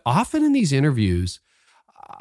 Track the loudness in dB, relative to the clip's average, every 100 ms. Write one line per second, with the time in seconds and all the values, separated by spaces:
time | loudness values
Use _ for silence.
0 | -2 -2 0 0 2 2 2 2 0 2
1 | 0 0 -4 -8 _ _ _ _ _ -20
2 | -20 -18